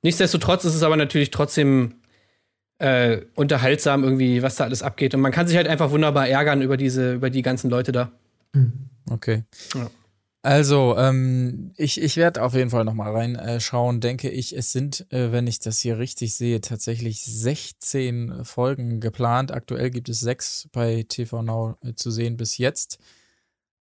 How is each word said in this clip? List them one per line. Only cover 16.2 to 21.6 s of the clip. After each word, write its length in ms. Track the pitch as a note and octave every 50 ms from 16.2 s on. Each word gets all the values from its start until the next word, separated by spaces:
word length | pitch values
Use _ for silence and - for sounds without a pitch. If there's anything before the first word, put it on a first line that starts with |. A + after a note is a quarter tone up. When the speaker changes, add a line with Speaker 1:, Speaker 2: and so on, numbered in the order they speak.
| B2 A2+ -
Speaker 3:
sehe, 260 | - B2 A#2+ A#2 A2
tatsächlich 640 | - - A#2+ A2 - - A#2 A#2 A#2+ A#2 A2 - -
sechzehn 1200 | - A2+ A2 A2 A#2+ D3 D3 - - - _ - - - C#3 C3 B2+ A#2+ A#2+ A#2 A#2 A#2+ A#2+ A#2+
Folgen 560 | A#2 - - B2 C3 C#3 C#3 B2 A#2+ A#2 A2
geplant. 500 | G#2+ A2+ G#2+ - B2+ A#2 A#2 B2 C3+ C3
Aktuell 380 | A#2+ B2+ A#2 - B2 A#2+ B2 B2+
gibt 180 | B2 B2 B2 -
es 140 | A#2 A2+
sechs 480 | A#2 A#2 B2 - - - - - - -
bei 320 | _ B2 A#2+ A#2 A2+ A2+ A2+ A2
T 160 | - - A#2+
V 160 | A2+ - A#2
Now, 340 | A2+ A2+ A2+ A2+